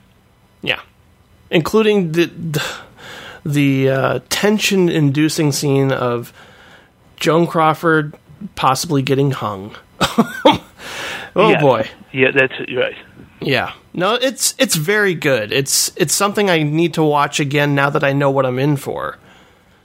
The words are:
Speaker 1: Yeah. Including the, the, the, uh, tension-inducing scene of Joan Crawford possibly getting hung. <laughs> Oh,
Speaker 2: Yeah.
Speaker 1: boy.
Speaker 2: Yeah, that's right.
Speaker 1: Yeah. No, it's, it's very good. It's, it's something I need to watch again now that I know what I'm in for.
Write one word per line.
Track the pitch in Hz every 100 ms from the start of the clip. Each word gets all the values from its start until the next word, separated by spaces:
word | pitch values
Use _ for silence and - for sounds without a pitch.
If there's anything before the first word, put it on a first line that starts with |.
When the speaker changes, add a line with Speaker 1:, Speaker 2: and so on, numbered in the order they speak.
| _ _ _ _ _ _
Speaker 1:
Yeah. | - - - _ _ _ _ _ _
Including | 170 - 220 214 208 170
the, | 165 165
the, | - 170 147 - - - - - - - -
the, | - 143 139 135 135
uh, | 135 131 127 -
tension-inducing | - 202 214 - 196 175 165 143 139 156 160 147
scene | 139 147 139 135
of | 131 123 120 123 - - - - - _ _ _ -
Joan | 165 156 165
Crawford | 170 156 151 170 160 151 - _ - - -
possibly | 143 131 175 143
getting | 135 135 143
hung. | 135 107 101 101 - - -
<laughs> | - - - - - - - - - - - - -
Oh, | - 214
Speaker 2:
Yeah. | -
Speaker 1:
boy. | 143 117 107 - -
Speaker 2:
Yeah, | 131 131
that's | 135 131 - - 127
right. | - - - - - -
Speaker 1:
Yeah. | 147 123 87 - _
No, | - 185 240
it's, | 262 - - -
it's | 233 165
very | 151 214 202 160
good. | 147 123 107
It's, | 113 139 - - -
it's | 175
something | - 202 202 202
I | 170
need | 151 151 170 165
to |
watch | 156 147 143 -
again | 143 143 147
now | 139 143
that | 147
I | 139
know | 139 143
what | 139 131
I'm | 127
in | 143 143
for. | 120 - 71 - - - _ _ _ _